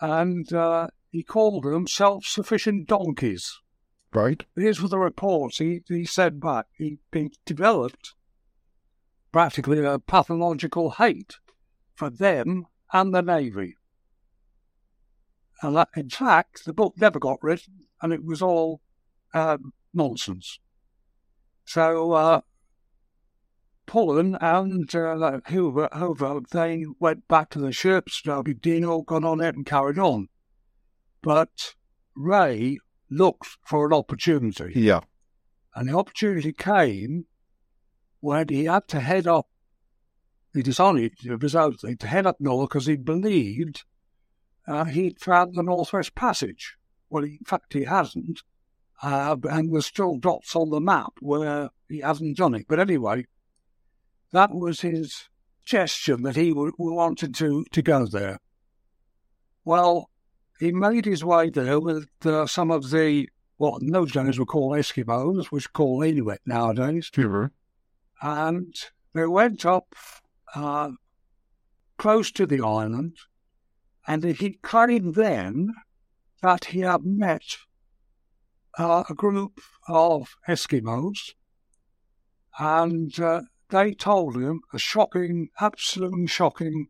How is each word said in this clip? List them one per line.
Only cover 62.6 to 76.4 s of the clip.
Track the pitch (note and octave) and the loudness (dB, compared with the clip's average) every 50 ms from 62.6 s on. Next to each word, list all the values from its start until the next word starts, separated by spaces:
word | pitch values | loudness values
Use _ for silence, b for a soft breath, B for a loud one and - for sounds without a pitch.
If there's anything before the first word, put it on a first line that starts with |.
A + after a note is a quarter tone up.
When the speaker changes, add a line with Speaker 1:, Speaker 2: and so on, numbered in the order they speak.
| E3+ D#3+ | 0 2
Speaker 1:
of | E3 D3+ C3+ C3 | 0 0 0 0
the, | D#3 D#3+ D#3 D3+ D3 C#3+ C3+ - _ _ _ _ _ | 2 2 4 4 2 0 -2 -4 _ _ _ _ _
what | - D3 D3 - - | -2 -2 -2 0 -2
in | C3 D3 | -2 0
those | F3 F#3 E3+ C3+ | 2 2 0 0
days | B2 C#3 C3 C3+ B2 B2+ | 0 0 0 0 0 0
were | B2 | -2
called | - - D3+ C3+ C3+ D3 | -2 0 -2 0 0 0
Eskimos, | D3 - - - C3+ A2+ A#2 A#2 B2 C3+ E3 F#3+ F#3 D#3 | 0 -2 -2 -4 -6 -2 -2 -2 0 0 0 0 -2 -2
which | - D3+ C#3 - | -4 -6 -8 -8
are | - | -4
called | - - D3+ C3 B2+ C3+ D#3 | -2 0 0 2 2 2 0
Inuit | D#3+ D#3 C#3+ A#2 G#2 G2 - - | 0 0 0 0 -2 -4 -6 -6
nowadays. | B2+ A#2+ A#2 A#2 A2+ G#2+ B2+ B2+ C#3+ D#3+ E3+ D#3+ - | -4 -2 0 0 0 0 0 0 0 -2 -4 -4 -4
Speaker 2:
Sure. | - C#3 B2 G#2 G2 G2+ A#2 C#3 _ _ _ _ _ _ _ _ _ _ _ _ _ - | 0 0 0 2 2 0 -2 -2 _ _ _ _ _ _ _ _ _ _ _ _ _ -8
Speaker 1:
And | C3+ D3 D3+ D3+ D#3 D#3+ E3+ F3+ F3+ E3+ - - - - _ _ _ _ - | -6 -4 -2 -2 -2 -2 -2 -2 -4 -8 -12 -16 -16 -16 _ _ _ _ -4
they | D#3+ E3 | -2 0
went | E3 F3+ G3 A#3 A#3+ G#3 - - | 2 4 4 4 4 2 0 0
up, | E3+ F#3 F#3 - _ - - - - - - _ _ _ _ _ - - | 2 2 0 0 _ -20 -20 -20 -20 -20 -20 _ _ _ _ _ -14 -10
uh, | C#3+ D3 D3 C#3+ D3 D3+ C#3+ B2 - _ _ _ _ _ _ _ _ _ _ _ _ _ _ _ _ _ _ _ - | -8 -6 -4 -4 -4 -4 -6 -8 -16 _ _ _ _ _ _ _ _ _ _ _ _ _ _ _ _ _ _ _ -2
close | - G#3+ A3 A3 G3 - | 2 4 4 4 2 0
to | - - F#3+ | 0 0 0
the | C#3+ D3 C3 | 2 0 0
island, | A2+ A2 G#2+ A2 A2 A2 A2+ B2+ D#3 E3+ E3 - - _ _ _ _ _ _ _ _ _ _ _ _ _ _ _ - | 0 0 0 0 -2 -2 -4 -4 -6 -6 -10 -14 -20 _ _ _ _ _ _ _ _ _ _ _ _ _ _ _ -6
and | - D#3 D#3 | -4 -4 -2
he | E3 F3 D3 - G3 G3 - _ | 0 -2 -2 -2 -4 -6 -6 _
claimed | - - A3+ A3+ A#3 A#3+ A#3+ A3+ F#3 E3+ D#3 | -6 2 4 4 6 6 4 2 0 0 2
then | G#3 A3 G3+ D3 G#2+ F2+ F#2+ A2 D3 F#3 G#3+ A3+ - - _ _ _ _ _ _ _ _ _ _ - | 2 2 2 2 -2 -2 -4 -2 -2 -2 -4 -4 -8 -16 _ _ _ _ _ _ _ _ _ _ -2